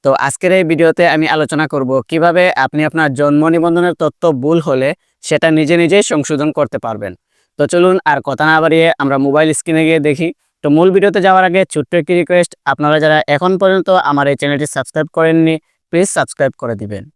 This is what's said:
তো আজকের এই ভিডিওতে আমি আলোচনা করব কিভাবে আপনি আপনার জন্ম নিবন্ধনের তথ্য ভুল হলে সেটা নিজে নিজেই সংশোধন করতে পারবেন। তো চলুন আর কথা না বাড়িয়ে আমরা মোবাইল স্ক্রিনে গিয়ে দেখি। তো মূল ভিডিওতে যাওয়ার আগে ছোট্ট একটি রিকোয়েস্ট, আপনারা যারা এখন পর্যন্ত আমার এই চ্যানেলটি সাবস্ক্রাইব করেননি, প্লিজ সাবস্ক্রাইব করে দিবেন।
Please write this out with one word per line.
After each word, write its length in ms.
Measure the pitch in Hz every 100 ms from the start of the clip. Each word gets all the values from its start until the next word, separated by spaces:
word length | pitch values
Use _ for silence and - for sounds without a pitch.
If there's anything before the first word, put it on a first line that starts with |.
তো 60 | 139 135 135
আজকের 260 | - 185 185
এই 60 | 165
ভিডিওতে 340 | 156 165 156 170 156
আমি 100 | 156 156
আলোচনা 300 | 147 151 156
করব 180 | 147 127 131 -
কিভাবে 340 | 165 170 170 180 - 131
আপনি 160 | 151 151
আপনার 200 | 165 151 131
জন্ম 220 | 147 147 156 165
নিবন্ধনের 400 | 170 170 175 160
তথ্য 180 | 156 _ 170 135
ভুল 140 | 143 170 156
হলে 220 | 131 135 170 _ _
সেটা 240 | - 151 165 156
নিজে 180 | 151 170
নিজেই 200 | 170 196 202
সংশোধন 380 | 156 139 147 151 147
করতে 200 | 143 131 117
পারবেন। 280 | 107 101 90 _ _ _ -
তো 40 | 147
চলুন 240 | 175 180 185 156
আর 80 | 139 139
কথা 160 | 127 156
না 40 | 160
বাড়িয়ে 240 | 160 165 165 -
আমরা 160 | 139 135 139
মোবাইল 220 | 143 160 151
স্ক্রিনে 240 | - 160 160
গিয়ে 140 | 160 147
দেখি। 200 | 143 170 - _ _
তো 40 | 147 151
মূল 120 | 185 190
ভিডিওতে 240 | 202 202 190
যাওয়ার 180 | 185 185
আগে 120 | 185 185
ছোট্ট 180 | 156 139 175
একটি 120 | 156 175
রিকোয়েস্ট, 320 | 160 180 175 - -
আপনারা 260 | 139 147 151
যারা 140 | 151 156 156 143
এখন 160 | 180 190
পর্যন্ত 260 | 196 190 170 185 -
আমার 160 | 143 143
এই 40 | 139
চ্যানেলটি 280 | 143 143 147 135
সাবস্ক্রাইব 320 | 127 156 156 -
করেননি, 380 | 165 160 160 160 _ _ _
প্লিজ 140 | 170 196 -
সাবস্ক্রাইব 360 | 135 - 135 -
করে 140 | 123 107
দিবেন। 220 | 104 101 147